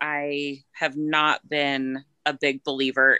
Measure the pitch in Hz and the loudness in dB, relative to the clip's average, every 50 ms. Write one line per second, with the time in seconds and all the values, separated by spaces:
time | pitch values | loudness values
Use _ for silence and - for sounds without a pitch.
0 | 151 151 147 143 143 147 143 143 143 143 139 139 _ _ - - 165 147 135 151 | -4 -4 -2 -4 -4 -4 -4 -4 -4 -6 -8 -10 _ _ -8 -4 -4 -4 -2 -4
1 | 151 151 156 151 151 151 - - _ - 151 147 143 139 139 135 131 131 131 135 | -4 0 2 2 2 2 2 0 _ -4 -2 -2 0 0 -2 -2 -4 -4 -6 -8
2 | 139 _ _ _ - 151 143 - 147 143 135 135 - 147 139 135 135 131 127 135 | -10 _ _ _ -4 -4 -2 0 -2 -2 -2 -2 -6 -6 -4 -2 -2 0 2 4
3 | 131 135 127 - | 6 6 6 4